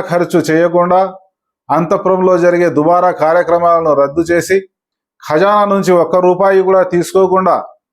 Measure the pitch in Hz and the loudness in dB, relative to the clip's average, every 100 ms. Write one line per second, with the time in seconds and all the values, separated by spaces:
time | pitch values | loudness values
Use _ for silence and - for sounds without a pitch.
0 | 185 175 156 175 156 160 175 175 175 180 | -2 -4 -2 -2 0 0 0 0 0 0
1 | 190 - _ _ _ _ - 147 170 196 | -2 -6 _ _ _ _ -4 -2 -2 -2
2 | 185 185 185 180 175 175 175 143 156 175 | -2 0 0 2 2 0 0 0 0 2
3 | 180 156 156 175 165 170 170 165 160 139 | 0 0 0 0 0 0 2 0 0 0
4 | 139 156 160 170 165 196 190 _ _ _ | 0 -2 -2 -2 0 -4 -4 _ _ _
5 | _ _ - 156 196 208 202 196 180 180 | _ _ -4 0 2 0 0 0 0 0
6 | 165 180 180 175 196 190 185 190 180 175 | 2 0 2 2 2 2 2 0 0 -2
7 | 160 190 185 185 180 131 - - _ | -2 0 0 0 0 -2 -4 -18 _